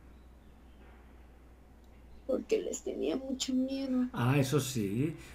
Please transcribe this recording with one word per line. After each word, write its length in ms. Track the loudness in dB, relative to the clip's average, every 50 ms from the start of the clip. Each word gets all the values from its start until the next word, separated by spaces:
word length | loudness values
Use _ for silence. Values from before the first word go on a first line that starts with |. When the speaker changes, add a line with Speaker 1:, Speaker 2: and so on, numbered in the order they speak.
| -20 -20 -20 -20 -20 -20 -20 -20 -20 -20 -20 -20 -20 -20 -20 -20 -20 -20 -20 -20 -20 -20 -20 -20 -20 -20 -20 -20 -20 -20 -20 -20 -20 -20 -20 -20 -20 -20 -20 -20 -20 -18 -18 -10 -2
Speaker 1:
Porque 360 | -2 -2 -2 2 2 2 2
les 220 | 2 -2 -4 -4 -6
tenía 340 | -6 -4 0 0 0 0 0
mucho 360 | -2 -4 -4 -2 -2 0 2
miedo. 540 | 2 2 2 0 -2 -2 0 2 2 0 0 0
Speaker 2:
Ah, 240 | 2 4 4 6 4
eso 200 | 4 4 4 2
sí, 560 | 2 2 0 0 0 2 2 2 0 0 -2 -6 -12 -16